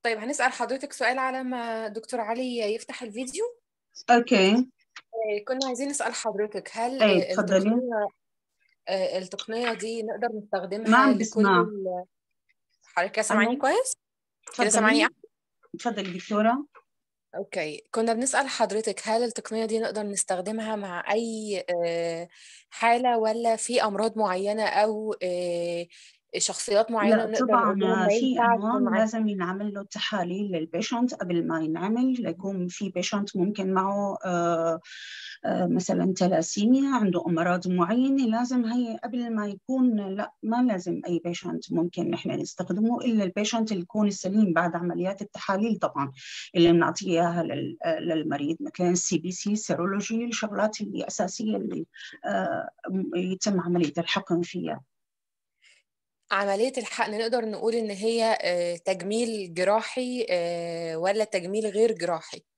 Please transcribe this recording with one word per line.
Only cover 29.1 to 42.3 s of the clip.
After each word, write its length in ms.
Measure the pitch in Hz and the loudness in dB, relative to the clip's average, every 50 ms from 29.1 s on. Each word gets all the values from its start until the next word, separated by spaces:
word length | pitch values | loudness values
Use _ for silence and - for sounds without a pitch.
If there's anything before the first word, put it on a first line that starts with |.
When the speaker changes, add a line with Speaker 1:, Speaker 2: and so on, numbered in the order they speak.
| 226 226 220 214 | 0 0 -2 0
Speaker 2:
ينعمل 460 | 202 190 180 175 185 196 208 208 202 | 0 -2 -2 -4 -4 -4 -6 -6 -6
له 80 | 202 | -8
تحاليل 680 | 196 - - 208 - - 220 196 175 175 180 196 208 202 | -12 -10 -8 -6 -6 -4 -2 -2 -2 -2 -2 -4 -4 -2
للبيشنت 640 | 180 165 160 165 - 175 220 - 254 233 247 254 - | -2 -4 -4 -4 -4 -4 -4 -2 0 0 0 0 0
قبل 320 | - 196 175 180 170 165 | -4 -4 0 0 0 0
ما 140 | - 160 160 | 0 -2 -2
ينعمل، 640 | 160 156 160 165 175 202 220 240 254 262 254 240 | -2 -2 -2 -2 0 0 0 2 2 2 2 0
ليكون 460 | 214 165 170 175 190 196 196 190 180 175 | -2 -4 -4 -4 -6 -6 -4 -2 -4 -4
في 200 | 180 - 208 190 | -4 -6 -6 -4
بيشنت 460 | - 180 180 - - 202 202 196 - | -4 -4 -4 -2 -2 -2 -2 -2 0
ممكن 360 | 196 175 208 214 - 190 190 190 | 0 0 0 0 -2 -2 2 2
معه، 420 | 185 190 190 202 202 202 202 190 - - | 2 2 2 0 0 -2 -2 -4 -4 -4
آه، 560 | 190 175 175 170 170 170 165 165 165 165 165 _ - - - - - - - - - - - - | -2 0 2 2 2 2 2 2 0 0 -2 _ -14 -18 -16 -16 -14 -14 -14 -14 -14 -16 -8 -4
آه، 220 | 190 185 180 185 | -2 0 0 2
مثلا 480 | 175 170 175 180 - 190 175 175 190 185 | 2 2 0 0 0 0 2 2 2 2
تلاسيميا، 760 | - 190 180 185 160 165 - - 202 208 226 254 269 277 277 269 | 2 2 4 4 2 0 0 -2 0 4 4 6 6 4 2 2
عنده 280 | 247 214 196 175 339 339 | 2 2 2 0 0 0
أمراض 420 | 330 - 160 - 180 180 185 175 185 | 0 0 2 2 2 2 0 0 0
معينة، 580 | 180 180 170 165 220 247 262 269 269 277 262 | 2 2 2 4 4 2 4 4 4 2 2
لازم 380 | 226 220 233 247 247 262 247 233 | 2 2 0 0 2 2 0 2
هي 320 | 220 233 247 247 226 220 - - | 2 0 0 -2 -2 -4 -8 -8
قبل 300 | 254 214 247 240 233 226 | -6 -4 -4 -4 -2 -2
ما 120 | 214 208 | -2 -2
يكون، 500 | 208 202 185 _ - 262 262 254 247 226 208 202 190 190 | -4 -6 -8 _ -2 2 4 4 4 4 2 0 -2 -4
لا، 160 | 202 - - _ _ | -4 -4 -6 _ _
ما 200 | - 220 226 247 | -4 0 2 2
لازم 380 | 254 247 208 185 180 180 170 160 - 180 | 4 4 2 0 0 -2 -4 -4 -2 -2
أي 120 | 175 165 - | -2 -2 0
بيشنت 480 | 175 175 175 - 175 165 165 - - | -4 -6 -4 -6 -6 -6 -6 -6 -2
ممكن 380 | 165 170 165 175 - 180 165 - | 0 0 0 0 0 -2 -2 -2
نحن 200 | - - - - | -2 -2 -4 -4